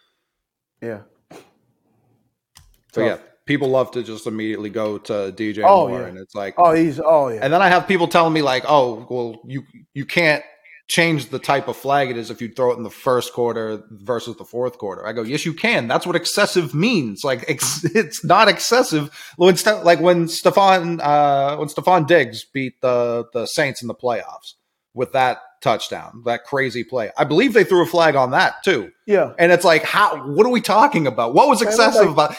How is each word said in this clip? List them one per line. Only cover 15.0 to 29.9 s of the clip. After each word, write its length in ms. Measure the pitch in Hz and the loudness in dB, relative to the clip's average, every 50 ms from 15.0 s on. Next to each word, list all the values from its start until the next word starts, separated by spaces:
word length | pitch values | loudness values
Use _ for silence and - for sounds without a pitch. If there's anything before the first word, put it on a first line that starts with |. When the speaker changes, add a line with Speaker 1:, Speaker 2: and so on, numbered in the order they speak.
| 95 | -10
Speaker 2:
I 60 | 107 | -10
go, 100 | 113 120 | -8 -8
"Yes, 220 | 110 113 143 151 - | -6 -6 -6 -6 -6
you 80 | 170 | -6
can. 360 | 156 - - 226 226 160 120 117 | -6 -4 -4 -2 -2 -2 -2 -2
That's 180 | 139 165 - | -2 -2 -2
what 100 | 180 170 | -2 -4
excessive 580 | 208 - - - 202 208 196 - 180 165 139 143 | -4 -4 -4 -2 -2 -2 0 0 -2 -2 -2 -2
means. 480 | 151 190 254 247 170 127 107 98 - | -2 0 0 0 -2 -2 -4 -6 -6
Like, 220 | - 139 131 120 - 160 | -6 -4 -4 -4 -4 -6
ex-, 340 | 135 - - 127 - - 170 | -6 -4 -6 -6 -6 -6 -4
<laughs> 100 | 160 - | -2 -2
it's 300 | 226 180 - - - - | -2 -2 -2 -6 -6 0
not 240 | 156 175 208 220 202 | 2 4 4 4 4
excessive." 640 | - - - - 240 262 247 - 156 151 143 143 - - - - - | 2 0 0 0 2 2 2 2 -2 -4 -4 -6 -10 -18 -20 -14 -2
When 200 | - 175 190 180 | 2 4 4 4
Ste-, 280 | - - 214 214 185 165 | 4 2 0 0 2 4
like, 160 | 170 175 147 | 4 4 4
when 240 | 165 180 175 170 170 | 4 4 4 2 0
Stefon, 760 | 165 - - - 180 - 202 196 190 190 185 165 170 170 165 | -2 -4 -2 0 2 4 4 4 4 4 2 0 -2 -6 -4
uh, 540 | - 147 147 147 147 143 139 139 139 139 151 151 | -2 0 2 4 4 4 2 2 0 0 -2 -4
when 100 | 151 147 | -6 -8
Stefon 380 | - 160 - 180 185 175 151 | -8 -2 0 2 2 4 4
Diggs 380 | 135 175 160 131 113 110 110 - | 4 2 2 2 0 -4 -12 -16
beat 360 | _ - 139 131 123 - _ | _ -10 -8 -8 -8 -6 _
the, 460 | 131 127 123 120 120 120 117 117 113 - - | -2 0 0 0 0 -2 -4 -6 -6 -8 -8
the 100 | 117 107 | -8 -8
Saints 380 | - - 160 151 135 117 - | -4 -2 -2 -2 -2 -4 -8
in 60 | 120 117 | -10 -12
the 60 | 104 | -10
playoffs 600 | - - 123 117 98 85 - - - - - - _ _ _ _ _ _ _ - | -6 -4 -4 -4 -4 -6 -12 -16 -20 -20 -20 -20 _ _ _ _ _ _ _ -8
with 180 | 120 127 - | -8 -6 -4
that 260 | - 131 131 123 113 - - - _ _ | -2 0 0 0 -2 -4 -10 -20 _ _
touchdown, 600 | - 135 110 98 - - 98 85 80 82 101 117 113 | -2 -2 0 0 -4 -8 -10 -12 -14 -16 -20 -10 -6
that 200 | 120 117 117 - | -6 -6 -6 -6
crazy 400 | - 143 135 135 123 110 123 110 | -6 -4 -4 -4 -4 -4 -8 -8
play, 260 | - 131 120 107 95 - 135 | -6 -6 -6 -6 -6 -4 -4
I 60 | 151 | -2
believe 280 | 131 151 185 269 269 | 0 2 2 2 4
they 120 | 208 226 175 | 4 2 4
threw 180 | - 190 175 | 4 4 2
a 40 | 165 | 2
flag 280 | - 175 170 165 156 139 | 2 2 2 2 4 4
on 160 | 139 127 123 | 2 0 2
that 320 | 135 175 185 - - - | 2 0 0 0 -2 -4
too. 300 | - 196 165 117 92 80 - _ _ | -2 -2 -2 -2 -4 -8 -14 _ _
Speaker 1:
Yeah. 260 | 214 202 180 151 143 - - | 0 2 2 2 0 0 2
Speaker 2:
And 120 | 170 175 | 4 4
it's 140 | 175 170 190 | 4 6 6
like, 180 | 170 160 151 | 4 4 4
how, 340 | - - | 2 0